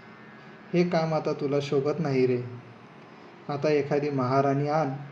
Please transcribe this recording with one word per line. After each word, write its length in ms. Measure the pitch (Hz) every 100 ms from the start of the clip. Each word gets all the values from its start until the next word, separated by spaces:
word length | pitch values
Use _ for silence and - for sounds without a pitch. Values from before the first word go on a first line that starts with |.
| - - - - - - -
हे 140 | 175 175
काम 260 | 170 160
आता 180 | 156 151
तुला 240 | 147 143 143
शोभत 380 | 143 143 143 147
नाही 260 | 147 131 127
रे. 160 | 123 - - - - - - - - - - -
आता 220 | 143 151
एखादी 400 | 151 139 147 147
महाराणी 580 | 139 127 135 139 139 147
आण 240 | 156 139 135 -